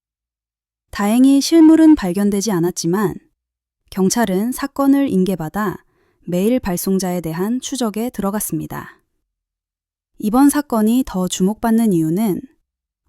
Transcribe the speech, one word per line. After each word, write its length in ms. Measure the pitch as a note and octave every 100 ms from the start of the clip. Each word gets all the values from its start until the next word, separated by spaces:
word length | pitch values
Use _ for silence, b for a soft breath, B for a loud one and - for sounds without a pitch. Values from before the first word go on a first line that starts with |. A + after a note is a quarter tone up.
| _ _ _ _ _ _ _ _ _ -
다행히 460 | G#3 A#3 C4 C#4
실물은 540 | C4 E4 D#4 D#4+ D#4+ D4+
발견되지 580 | F#3 F3 G3+ G3+ G3+
않았지만 640 | F#3 F3 F3 E3 F#3 G3 - _ _ _ _ _ _ _
경찰은 640 | - F#3+ A#3+ A3+ F#3 A3+
사건을 560 | B3+ C#4 - C#4 C#4 C#4
인계받아 760 | F#3+ F#3 F#3 D#3 G3 G#3+ - _ _ _ _ -
메일 320 | F3 G3+ B3+
발송자에 580 | G#3 F3 - F#3+ F#3 F3+
대한 400 | E3 E3 G3 B3+
추적에 500 | - C4 A#3 G#3 A#3+
들어갔습니다. 920 | - G3 G#3 - D#3+ D#3 C#3+ - - _ _ _ _ _ _ _ _ _ _ _ -
이번 300 | G#3 A#3+ C#4+
사건이 540 | C#4+ C#4+ A3+ G#3+ B3 C4
더 220 | F#3+ F3+
주목받는 640 | - F#3 A3 A#3 A3+ A3+
이유는 480 | F3 D#3+ E3+ A3 E3+ - _ _ _ _ _